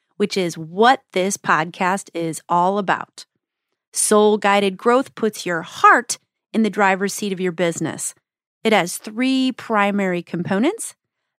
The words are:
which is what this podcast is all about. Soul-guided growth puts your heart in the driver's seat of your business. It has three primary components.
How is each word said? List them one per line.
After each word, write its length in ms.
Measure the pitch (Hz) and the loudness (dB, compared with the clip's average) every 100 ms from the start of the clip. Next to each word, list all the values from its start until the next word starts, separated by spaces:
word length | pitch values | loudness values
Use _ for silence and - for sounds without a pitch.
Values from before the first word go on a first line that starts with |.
| _ - | _ -4
which 200 | 208 202 | -4 -2
is 200 | 175 165 | -4 -6
what 460 | 160 180 233 269 _ | -8 2 4 4 _
this 240 | 185 190 - | -2 -2 -2
podcast 720 | - 165 165 - 180 196 - 170 | 0 0 0 -2 -2 -2 -6 -6
is 260 | 165 156 - | -6 -6 -2
all 300 | 175 180 202 | 2 2 0
about. 480 | 175 151 - - - _ _ _ _ _ _ | -2 -4 -6 -20 -20 _ _ _ _ _ _
Soul-guided 840 | - - 214 214 208 202 202 202 185 | -6 2 4 4 4 2 4 2 0
growth 380 | 233 247 277 | 2 2 0
puts 320 | - 220 - 180 | -4 -4 -4 -6
your 160 | 165 | -6
heart 560 | 175 - 415 302 - - _ _ _ | -8 2 4 4 2 -8 _ _ _
in 120 | 220 | -2
the 80 | 220 | 0
driver's 420 | 196 196 190 196 | 2 2 2 -2
seat 180 | - 208 | -4 -6
of 80 | 185 | -4
your 120 | 185 | -4
business. 640 | 170 170 - 151 - - - _ _ _ _ | -2 -2 -2 -6 -6 -10 -12 _ _ _ _
It 100 | 220 | 0
has 240 | 214 175 - | 2 2 -6
three 540 | - 220 254 262 262 | -10 -4 0 0 0
primary 720 | - - 214 202 202 190 175 | -4 -2 0 2 0 0 -2
components. 720 | 170 170 175 196 277 453 - - _ _ _ | -4 -6 -2 0 0 -2 -10 -16 _ _ _